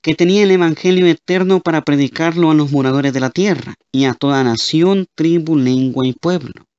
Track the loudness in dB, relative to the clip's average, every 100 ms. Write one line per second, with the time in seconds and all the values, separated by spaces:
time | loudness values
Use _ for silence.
0 | -4 0 2 2 2 2 0 0 0 2
1 | 2 0 -2 -2 2 0 0 -2 0 0
2 | 0 -2 -4 0 2 2 2 0 0 0
3 | -2 -2 -4 -2 -2 -2 -6 -16 _ 0
4 | 0 0 -2 0 0 -2 -2 0 0 0
5 | -4 -4 0 0 0 0 0 0 -2 -2
6 | -4 -4 -4 -4 -6 -18 _